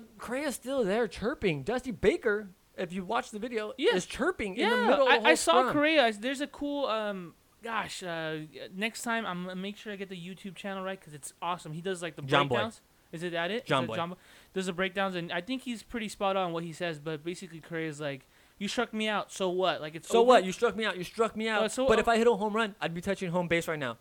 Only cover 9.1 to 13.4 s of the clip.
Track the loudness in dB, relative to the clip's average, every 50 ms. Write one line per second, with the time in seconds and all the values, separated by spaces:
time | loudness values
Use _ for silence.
9.1 | -2 -2 -2 -4 -6 -6 -6 -8 -8 -8 -8 -8 -10 -10 -12 -12 -10 -10 -10 -10
10.1 | -10 -12 -12 -12 -14 -12 -14 -14 -14 -10 -10 -8 -8 -6 -6 -8 -8 -8 -12 -16
11.1 | -16 -16 -14 -16 -12 _ -4 -4 -4 -4 -6 -10 -10 -6 -4 -4 -4 -4 -6 -8
12.1 | -8 -8 -2 2 4 4 4 4 2 0 0 -2 -6 -10 _ _ _ _ _ _
13.1 | -10 -8 -6 -4 -2 -2